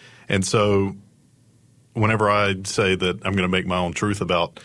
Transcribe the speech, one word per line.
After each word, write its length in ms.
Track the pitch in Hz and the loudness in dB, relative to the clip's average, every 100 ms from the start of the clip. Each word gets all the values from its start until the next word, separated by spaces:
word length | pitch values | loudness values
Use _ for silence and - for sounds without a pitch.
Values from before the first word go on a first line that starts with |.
| - - - | -20 -20 -4
And 160 | 101 | -2
so 520 | 95 117 104 101 98 98 - _ _ _ _ _ _ _ _ | 0 0 2 2 0 -6 -18 _ _ _ _ _ _ _ _
whenever 360 | - 107 110 104 | -2 0 2 2
I 280 | 104 101 95 | 4 2 -2
say 320 | 98 - 98 95 | -4 0 0 2
that 280 | 92 90 | 0 -2
I'm 100 | 95 | -2
gonna 120 | 98 90 | -2 0
make 200 | 92 92 | 0 0
my 120 | 90 | -2
own 140 | 90 | -2
truth 280 | 82 104 98 | -2 -2 -2
about 380 | 90 87 85 - | 0 0 0 -6